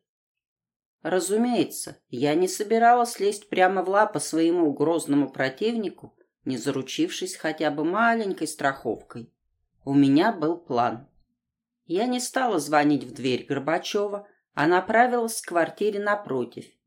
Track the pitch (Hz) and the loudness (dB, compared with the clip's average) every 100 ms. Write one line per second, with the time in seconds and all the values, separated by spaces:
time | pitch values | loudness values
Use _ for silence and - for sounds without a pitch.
0 | _ _ _ _ _ _ _ _ _ _ | _ _ _ _ _ _ _ _ _ _
1 | 156 180 170 214 247 226 139 - - - | -2 -2 0 0 2 2 0 -4 -14 -16
2 | _ 120 143 349 370 - 415 226 233 247 | _ -2 0 2 2 0 0 4 6 6
3 | 233 - 202 208 - - 185 190 180 196 | 2 0 -2 -4 -6 2 2 2 0 2
4 | 214 156 - 160 165 175 156 139 147 165 | 2 0 -4 0 2 4 2 2 0 0
5 | 143 143 139 - 135 - 220 233 185 - | 0 0 0 -2 -4 -2 -4 -2 -6 -10
6 | 127 _ _ _ - 123 139 135 131 - | -20 _ _ _ -8 -6 -4 -4 -6 -4
7 | 175 - 185 - 160 156 156 147 156 202 | -4 -4 -10 -6 -8 -2 -2 0 -2 2
8 | 233 226 202 180 156 - 139 - 120 101 | 2 2 -2 -4 -6 -2 -2 -2 -6 -8
9 | - 123 113 _ _ _ _ _ 139 139 | -10 -18 -18 _ _ _ _ _ 0 4
10 | 139 143 214 190 151 170 - 120 120 117 | 6 6 4 2 -2 -4 -4 0 0 -2
11 | - _ _ _ _ _ _ _ _ 175 | -14 _ _ _ _ _ _ _ _ -4
12 | 247 247 - - 247 180 143 151 147 143 | -2 -2 -4 -2 0 -2 0 2 4 2
13 | - - 131 123 - 139 139 175 - 208 | -2 -6 -2 -2 -2 -6 -2 -4 -2 -4
14 | 202 202 - _ _ - 151 180 185 220 | -4 -6 -12 _ _ -2 2 2 2 4
15 | 247 240 226 - - 175 160 - 208 202 | 4 2 -2 -6 -4 0 0 0 -2 -2
16 | 208 208 - 131 117 - - _ | -2 -2 -2 -4 -4 -8 -18 _